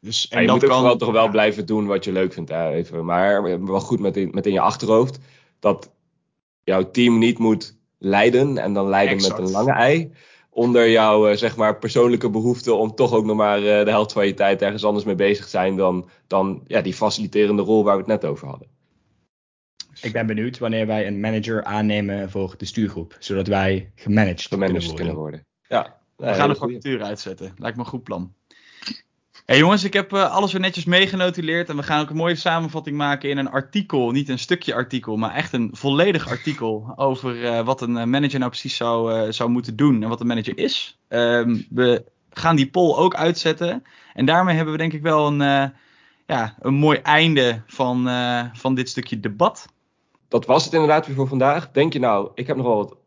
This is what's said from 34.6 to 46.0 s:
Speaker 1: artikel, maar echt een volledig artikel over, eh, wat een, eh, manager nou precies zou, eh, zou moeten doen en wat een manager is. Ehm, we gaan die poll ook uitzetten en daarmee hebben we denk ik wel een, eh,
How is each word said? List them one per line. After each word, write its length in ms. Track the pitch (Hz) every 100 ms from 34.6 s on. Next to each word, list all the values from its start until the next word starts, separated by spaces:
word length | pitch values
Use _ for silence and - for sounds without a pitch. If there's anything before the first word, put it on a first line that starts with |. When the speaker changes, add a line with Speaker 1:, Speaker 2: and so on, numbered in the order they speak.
| -
Speaker 1:
artikel, 420 | 117 127 131 113 110
maar 180 | 110
echt 180 | 98 131
een 180 | 131 113
volledig 560 | - 139 139 190 165 -
artikel 640 | 120 - 147 113 107 113 135
over, 480 | 139 131 131 120
eh, 200 | 120 117
wat 160 | 117 131
een, 160 | 120 120
eh, 80 |
manager 340 | 117 135 143 135
nou 120 | 127
precies 260 | - 135 -
zou, 380 | 117 117 113
eh, 160 | 113 110
zou 200 | 110 120
moeten 260 | 123 120 113
doen 260 | 147 120
en 60 | 110
wat 120 | 117
een 60 | 120
manager 320 | 117 107 -
is. 400 | - - - _ _
Ehm, 500 | 120 117 120 117 113 -
we 340 | 120 123 120 - _ _
gaan 260 | - 165 160
die 140 | 135
poll 240 | 180 175 -
ook 180 | 180
uitzetten 680 | - 160 170 165 160 175 233 _ - -
en 100 | -
daarmee 300 | 131 165 185
hebben 180 | 160 160
we 80 | 156
denk 120 | 165
ik 100 | 160
wel 240 | 156 156 147
een, 140 | 147
eh, 240 | 139 139 135 - _ _